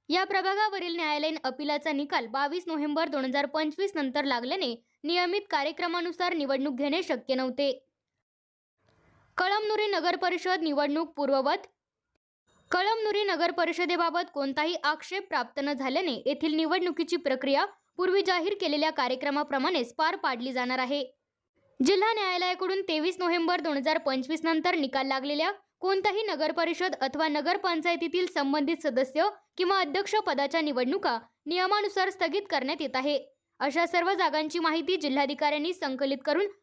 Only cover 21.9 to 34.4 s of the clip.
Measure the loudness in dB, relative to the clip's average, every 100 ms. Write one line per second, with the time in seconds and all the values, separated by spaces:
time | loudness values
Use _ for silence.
21.9 | 4 4 2 0 0 0 0 0 0 0
22.9 | 0 0 0 0 2 2 0 0 0 2
23.9 | 0 0 -2 -2 -2 0 2 2 0 0
24.9 | 0 0 -2 -2 0 0 -2 _ _ 0
25.9 | 2 2 0 -2 0 0 0 0 0 -2
26.9 | 0 -2 0 0 0 0 0 0 0 0
27.9 | 0 0 0 0 0 0 2 0 0 0
28.9 | 0 0 2 0 -2 _ -2 2 2 2
29.9 | 0 0 0 0 0 0 0 0 0 0
30.9 | 0 0 -2 -6 _ -4 0 2 2 2
31.9 | 0 0 0 0 0 -2 -2 0 -2 -2
32.9 | 0 0 0 -2 _ _ -4 -2 2 2
33.9 | 2 2 2 2 2